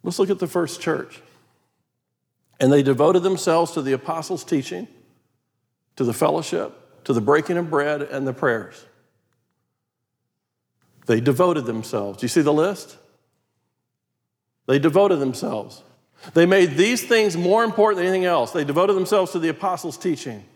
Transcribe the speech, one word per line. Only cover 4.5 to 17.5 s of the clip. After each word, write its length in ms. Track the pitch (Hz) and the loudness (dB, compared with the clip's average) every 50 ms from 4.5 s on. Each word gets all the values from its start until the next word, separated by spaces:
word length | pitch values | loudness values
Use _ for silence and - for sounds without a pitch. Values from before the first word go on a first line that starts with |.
| 170 139 127 - 180 180 233 - _ _ _ _ _ _ _ _ _ _ _ _ _ _ _ _ _ _ _ _ _ | -4 -4 -2 -4 -10 -10 -10 -12 _ _ _ _ _ _ _ _ _ _ _ _ _ _ _ _ _ _ _ _ _
to 100 | - 131 | -4 -4
the 80 | 117 | -4
fellowship, 920 | 113 - 156 156 156 165 156 - 175 - - - - - _ _ _ _ _ | 0 0 0 0 0 -2 -4 -4 -6 -6 -6 -6 -12 -18 _ _ _ _ _
to 80 | - | -2
the 80 | 131 117 | -2 0
breaking 360 | 104 120 147 151 151 - 180 | 2 2 2 2 2 0 -4
of 140 | 175 175 160 | -4 -2 -2
bread, 320 | 156 147 143 147 151 143 | -2 -2 0 0 -2 -4
and 240 | 143 - 135 139 135 | -6 -8 -6 -6 -6
the 60 | 135 | -6
prayers." 540 | 123 - - 131 117 110 101 - - - - _ _ _ _ _ _ _ _ _ _ _ _ _ _ _ _ _ _ _ _ _ _ _ _ _ _ _ _ _ _ _ _ _ _ _ _ _ _ _ _ _ _ _ _ | -6 -2 -2 -2 0 -2 -6 -10 -18 -20 -20 _ _ _ _ _ _ _ _ _ _ _ _ _ _ _ _ _ _ _ _ _ _ _ _ _ _ _ _ _ _ _ _ _ _ _ _ _ _ _ _ _ _ _ _
They 140 | - 117 113 | 0 0 2
devoted 460 | 120 143 135 120 185 180 170 156 123 | 2 0 2 4 2 2 2 0 -2
themselves. 520 | 117 113 113 110 - - 107 101 101 98 - | -4 -6 -6 -8 -6 -6 -6 -6 -6 -8 -6
Do 60 | - | -6
you 40 | 120 | 0
see 120 | - 170 | 0 2
the 120 | 147 147 | 2 4
list? 440 | 147 151 160 196 202 - - - - _ _ _ _ _ _ _ _ _ _ _ _ _ _ _ _ _ _ _ _ _ _ _ _ _ _ _ _ _ _ _ _ _ _ | 2 2 2 0 -2 -8 -14 -20 -20 _ _ _ _ _ _ _ _ _ _ _ _ _ _ _ _ _ _ _ _ _ _ _ _ _ _ _ _ _ _ _ _ _ _
They 140 | - 131 143 | 0 0 2
devoted 360 | 139 160 143 190 202 202 180 | 2 2 4 4 4 4 2
themselves. 680 | 147 139 131 120 - - - - 110 - - - - _ _ _ _ _ _ _ _ - - - | 0 0 -4 -4 -4 -8 -6 -6 -8 -10 -12 -18 -20 _ _ _ _ _ _ _ _ -20 -2 2
They 120 | 165 170 | 4 4
made 300 | 180 190 196 180 170 139 | 6 6 4 4 2 4
these 280 | 147 190 220 247 233 - | 2 2 2 2 -2 0
things 320 | - 240 226 214 208 165 | 0 2 2 2 2 0
more 260 | 170 175 175 | 0 0 2